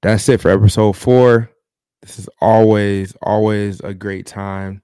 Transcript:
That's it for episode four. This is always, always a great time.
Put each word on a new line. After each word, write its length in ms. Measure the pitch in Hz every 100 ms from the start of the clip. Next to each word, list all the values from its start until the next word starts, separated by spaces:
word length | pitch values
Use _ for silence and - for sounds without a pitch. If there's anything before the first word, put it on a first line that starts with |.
That's 260 | - 110 -
it 120 | 120
for 100 | -
episode 420 | 98 104 - 107
four. 580 | 98 - 127 123 117 113 _ _ _ _ _
This 180 | - -
is 100 | 101 _
always, 760 | 98 113 110 107 101 98 95 -
always 580 | - 107 107 107 101 90
a 120 | -
great 340 | 95 98 95 95
time. 560 | - 98 98 98 98